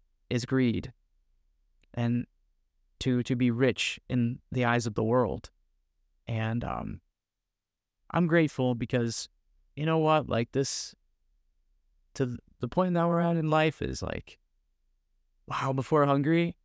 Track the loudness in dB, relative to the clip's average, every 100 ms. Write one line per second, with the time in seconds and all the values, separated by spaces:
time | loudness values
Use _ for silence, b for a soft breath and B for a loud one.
0 | _ _ -6 -4 -2 0 2 0 -4 -12
1 | _ _ _ _ _ _ _ _ _ -4
2 | -2 -2 -4 _ _ _ _ _ _ -6
3 | 0 0 0 2 2 2 2 2 -4 -6
4 | -4 -2 0 -2 -6 -2 2 2 0 -2
5 | 0 2 0 -2 -10 _ _ _ _ _
6 | _ _ -8 -4 -2 -4 -4 -6 -8 -12
7 | _ _ _ _ _ _ _ _ _ _
8 | -6 0 2 4 2 0 -2 0 -2 0
9 | 0 -4 -10 _ _ _ _ -6 0 2
10 | 4 2 2 -2 0 0 -2 -4 -10 -16
11 | _ _ _ _ _ _ _ _ _ _
12 | _ -6 -4 -4 -12 -8 -4 0 2 2
13 | 2 2 2 0 2 2 2 0 -6 -6
14 | -6 -8 -10 -20 _ _ _ _ _ _
15 | _ _ _ _ -10 -6 -4 -2 0 2
16 | 4 4 2 2 0 -4